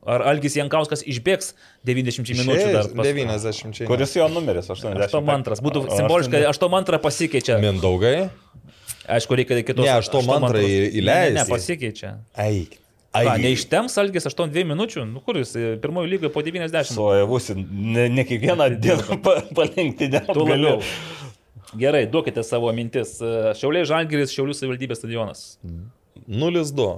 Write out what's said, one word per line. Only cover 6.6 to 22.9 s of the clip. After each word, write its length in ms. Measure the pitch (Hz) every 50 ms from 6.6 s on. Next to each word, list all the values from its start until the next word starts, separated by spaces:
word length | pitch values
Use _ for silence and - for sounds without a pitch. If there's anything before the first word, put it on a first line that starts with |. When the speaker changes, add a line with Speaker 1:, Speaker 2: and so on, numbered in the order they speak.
| 185 175 180 190
Speaker 1:
antrą 220 | 190 - 170 151
pasikeičia. 560 | - 151 135 - 170 156 - - - - 120 107
Speaker 2:
Mindaugai? 680 | 107 104 98 92 85 95 92 92 98 120 135 165 190 185 - - _ _ _ - - - - - - - - - -
Speaker 1:
Aišku, 320 | - - 117 113 - 131
reikia 280 | 123 127 - 127 120 113
kitos 220 | - 123 117 131
Speaker 2:
Ne, 100 | 139 127
aštuom 260 | 117 107 - - 139
antrą 140 | 123 120 135
Speaker 1:
aštuom 80 | 147 135
antro. 160 | 123 120 107
Speaker 2:
į-, 320 | 104 101 98 98 98 101
įleis. 420 | 104 107 95 98 127 175 180 151 113
Speaker 1:
Ne, 60 | 95
ne, 80 | 123 101
pasikeičia. 640 | 117 117 92 - 175 151 135 110 104 - - 98 104 107 110 _ _ -
Speaker 2:
Eik. 400 | 104 107 107 98 82 - - _ _ _ _ _ _ _ _
Speaker 1:
Ką, 120 | 107 120
Speaker 2:
Eik. 160 | 123 123 113
Speaker 1:
neištems 560 | 117 127 131 127 - - - - 233 247 - 202
Algis 280 | 202 202 190 175 - 139
aštuom 240 | - - 170 156
dviem 180 | 147 170 185 165
minučių? 380 | 147 160 214 233 - 160 123 107
Nu, 120 | 113 135
kur 160 | - - 226
jis, 200 | 165 127 - -
e, 200 | 120 117 113 113 107
pirmoji 360 | - 147 165 180 175 165 185
lyga 160 | 190 165 147
po 140 | - 151 147
devyniasdešimt? 500 | 160 165 185 170 160 165 165 143 - 123
Speaker 3:
Suojavus, 560 | 110 107 104 98 101 101 104 123 123 117 - 104
ne, 520 | 95 95 - 98 98 101 113 113 117 120 120
ne 140 | 120 131 127
kiekvieną 460 | - 127 110 107 160 180 170 147 131 120
<laughs> 80 | 113 110
dieną 360 | 180 254 - - - 208 -
pa-, 200 | - 196 185 151 - -
palenktyniaut 800 | - - 123 - - - 175 147 113 - 151 139 131 131 - -
Speaker 1:
Tuo 160 | 190 147 156
Speaker 3:
gali. 160 | 156 151 120
Speaker 1:
labiau. 200 | 147 156 131 107 101 - - - - - 165 - 143 131 110 _ _ _ _ - - - -
Gerai, 320 | 110 120 135 151 143 113 104
duokite 360 | 110 165 156 - 107 120 113
savo 260 | - - 120 117 117
mintis. 460 | 113 117 117 117